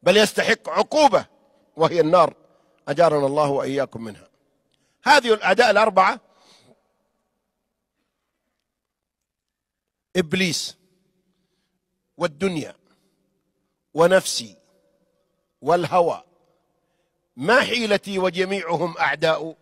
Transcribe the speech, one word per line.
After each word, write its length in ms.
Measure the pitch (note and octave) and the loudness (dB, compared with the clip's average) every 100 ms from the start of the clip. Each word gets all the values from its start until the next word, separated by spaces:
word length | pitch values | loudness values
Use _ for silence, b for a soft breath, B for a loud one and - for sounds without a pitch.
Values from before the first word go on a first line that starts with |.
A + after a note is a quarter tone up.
بل 140 | - G3 | 2 2
يستحق 520 | G#3+ - F#3+ A3+ - | 2 0 -2 -2 -4
عقوبة 560 | E3 G#3+ D4 C#4+ F#3 - _ _ _ _ - | -4 -2 2 4 2 -2 _ _ _ _ -2
وهي 240 | D#3+ E3+ | -2 2
النار. 340 | D#3 F3+ D#3 - _ _ _ _ - | 2 4 2 0 _ _ _ _ -10
أجارنا 380 | D3 E3+ D3+ C#3 | 2 2 2 -2
الله 240 | C#3+ D3 | 0 -2
وإياكم 540 | C#3 C3 C#3 C3 A2+ | -2 -4 -4 -6 -8
منها. 240 | A2+ G2+ _ _ _ _ _ _ _ _ | -16 -16 _ _ _ _ _ _ _ _
هذه 300 | - D4 A#3+ | 2 2 4
الأعداء 360 | G#3+ G3 G3 A#3+ | 0 0 2 4
الأربعة: 500 | G3+ A3 F#3+ F#3+ A#3 _ b b b b _ _ _ _ _ _ _ _ _ _ _ _ _ _ _ _ _ _ _ _ _ _ _ _ _ _ _ _ _ _ _ _ _ _ F3+ | 4 2 2 0 0 _ b b b b _ _ _ _ _ _ _ _ _ _ _ _ _ _ _ _ _ _ _ _ _ _ _ _ _ _ _ _ _ _ _ _ _ _ -6
إبليس 600 | E3+ F#3 F#3 D3+ - - _ _ _ _ _ _ _ _ _ _ _ _ _ _ | -4 -2 -2 -4 -10 -16 _ _ _ _ _ _ _ _ _ _ _ _ _ _
والدنيا 580 | E3+ C#3+ F#3+ E3 A2 - _ _ _ _ _ _ _ _ _ _ _ | -8 -4 -6 -6 -10 -16 _ _ _ _ _ _ _ _ _ _ _
ونفسي 640 | D3 F3 F#3+ - - A2+ F#2+ _ _ _ _ _ _ _ _ _ _ | 0 4 4 0 -10 -10 _ _ _ _ _ _ _ _ _ _ _
والهوى، 600 | B2+ E3+ E3 F3+ E3+ G#2 _ _ _ _ _ _ _ _ _ _ _ - | -2 -2 0 0 0 -2 _ _ _ _ _ _ _ _ _ _ _ -10
ما 260 | C#3+ B3 | 0 0
حيلتي 580 | G3 A#3 A3+ G3+ - G3 | 0 -4 -2 -2 -4 -4
وجميعهم 800 | F#3 F3 F#3 G3 E3+ E3+ E3+ E3 | -4 -4 -4 -4 -4 -4 -4 -4
أعداء. 580 | D#3 C#3+ D#3+ D3+ D#3+ D#3 | -4 -2 -2 -2 -6 -16